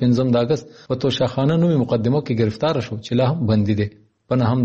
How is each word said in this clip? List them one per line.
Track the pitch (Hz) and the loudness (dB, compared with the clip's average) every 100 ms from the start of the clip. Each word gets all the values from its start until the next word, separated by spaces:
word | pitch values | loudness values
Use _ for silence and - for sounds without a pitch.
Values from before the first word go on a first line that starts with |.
پنځم | 123 120 131 | 2 2 2
د | 120 | 2
اګست | 120 151 - - - | 0 -2 -6 -16 -8
په | 127 | -2
توشاخانه | 139 123 123 - 135 165 | -2 0 -2 0 0 2
نومي | 170 156 | 2 2
مقدمه | 120 120 110 143 147 | 0 0 0 0 -2
کې | 113 | 0
گرفتار | 110 107 151 151 110 | 0 0 -2 -2 -4
شو | 107 | -8
چې | - 120 | -4 0
لا | 127 | 0
هم | 165 117 | 0 0
بندي | 110 101 104 | 2 2 0
دی. | 104 - _ _ - | -2 -6 _ _ -4
په | 127 | 0
نهم | 117 127 | 0 0